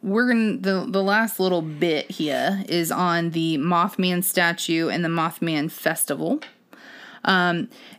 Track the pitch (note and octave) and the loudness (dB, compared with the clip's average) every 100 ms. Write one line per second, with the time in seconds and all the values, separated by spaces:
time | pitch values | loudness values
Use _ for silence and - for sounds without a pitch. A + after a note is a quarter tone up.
0 | G3 G#3+ B3 A#3 A3 F3+ F#3 F#3+ - F#3+ | -2 0 2 2 2 0 0 0 0 0
1 | G3 G#3 A3+ - F#3 F3 D#3+ D3+ F3 D3+ | 2 2 0 0 2 2 -2 -2 0 0
2 | - - D3+ C3 C#3 G3 - E3+ E3 C#3+ | -2 -4 -2 0 0 -2 -2 -2 0 0
3 | F3+ E3+ E3+ E3 D#3+ D#3 D#3+ F3 F#3+ - | 2 2 0 0 0 0 2 2 2 0
4 | F#3 F3+ F3+ F#3+ E3+ E3+ - E3 D#3+ B2+ | 0 2 0 2 2 0 -2 0 0 0
5 | E3 E3+ D#3+ - E3+ D#3 D#3 - D#3+ E3 | 0 0 -2 -2 -2 -2 -2 -2 -4 -2
6 | - D3+ - D4+ - - _ - - - | -4 -2 -2 -2 -6 -20 _ -20 -20 -20
7 | - - - F#3 F3 E3+ - - - | -20 -6 0 2 2 0 -4 -10 -20